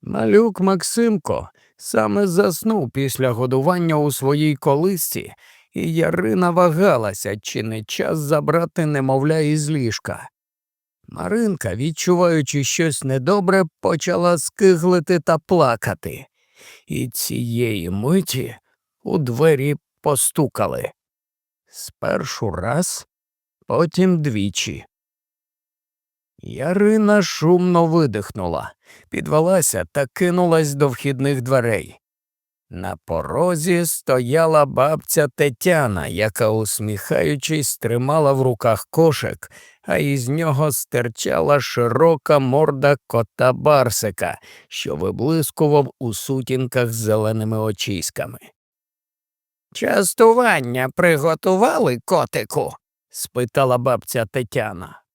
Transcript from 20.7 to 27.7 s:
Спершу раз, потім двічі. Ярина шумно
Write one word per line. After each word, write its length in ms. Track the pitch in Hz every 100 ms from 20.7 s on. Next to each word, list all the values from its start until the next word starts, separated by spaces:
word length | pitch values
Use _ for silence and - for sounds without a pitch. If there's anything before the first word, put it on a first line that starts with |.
| 62 - _ _ _ _ _ _ _ _
Спершу 840 | - - _ 113 - 135 - 110
раз, 560 | - 92 139 180 - - _ _ _ _ _ _
потім 560 | 120 170 170 185 175
двічі. 640 | 147 107 98 - - 69 - _ _ _ _ _ _ _ _ _ _ _ _ _ _ _
Ярина 840 | - - 143 185 208 220 208 208
шумно 640 | 175 - 151 180 180